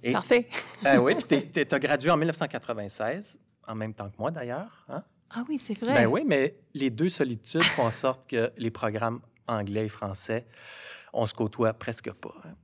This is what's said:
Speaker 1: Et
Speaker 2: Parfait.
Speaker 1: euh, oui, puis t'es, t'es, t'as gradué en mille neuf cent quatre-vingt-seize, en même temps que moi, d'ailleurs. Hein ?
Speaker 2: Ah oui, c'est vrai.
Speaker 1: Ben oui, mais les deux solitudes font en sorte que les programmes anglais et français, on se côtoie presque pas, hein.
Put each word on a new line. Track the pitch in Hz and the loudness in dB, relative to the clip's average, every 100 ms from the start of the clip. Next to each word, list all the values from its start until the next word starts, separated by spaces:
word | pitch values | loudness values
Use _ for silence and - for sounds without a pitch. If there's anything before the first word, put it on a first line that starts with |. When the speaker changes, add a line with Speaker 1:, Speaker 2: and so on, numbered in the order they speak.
Speaker 1:
Et | 117 | 0
Speaker 2:
Parfait. | 156 180 240 240 - - - 139 | 0 4 2 4 -6 -6 -2 4
Speaker 1:
euh, | 135 | 6
oui, | 123 202 | 6 2
puis | |
t'es, | - 143 | 4 2
t'es, | - - 139 | 2 -2 0
t'as | 139 | 0
gradué | 139 143 139 | 2 2 4
en | 165 | 4
mille | 165 | 4
neuf | 156 | 0
cent | 147 | -4
quatre-vingt-seize, | - - 110 101 - 110 160 208 - _ _ - | -6 -6 -6 -6 -4 -4 -4 -8 -14 _ _ -10
en | |
même | 110 110 107 | -6 -6 -6
temps | 101 | -10
que | - | -4
moi, | 117 | -4
d'ailleurs. | 165 123 131 220 - _ | -4 -6 -6 -8 -16 _
Hein ? | 131 - _ _ | -12 -12 _ _
Speaker 2:
Ah | - 247 | -10 -6
oui, | 302 | -6
c'est | - 208 | -6 -4
vrai. | 233 220 | 2 4
Speaker 1:
Ben | 117 | 4
oui, | 143 | 4
mais | 302 147 135 - _ 147 | 2 2 2 -2 _ -2
les | 135 | -2
deux | 113 147 | 2 0
solitudes | - 135 113 - 160 | 2 0 -2 -4 2
font | 165 - 117 | 2 4 2
en | |
sorte | 110 131 127 _ | 2 0 -2 _
que | 120 113 - | 0 0 -2
les | 117 | -6
programmes | 113 113 107 113 117 - _ - | -2 -4 -2 -2 -4 -12 _ -6
anglais | 113 101 104 110 | -4 -2 -2 -4
et | |
français, | - 101 95 - 113 123 - - - - - - | -4 -6 -6 -4 -4 -6 -20 -20 -18 -18 -18 -8
on | - 113 | -2 -2
se | |
côtoie | - 110 - 113 | 0 -4 2 0
presque | 113 - 117 - | 0 -6 -6 -8
pas, | - - - - | -12 -16 -16 -20
hein. | - | -20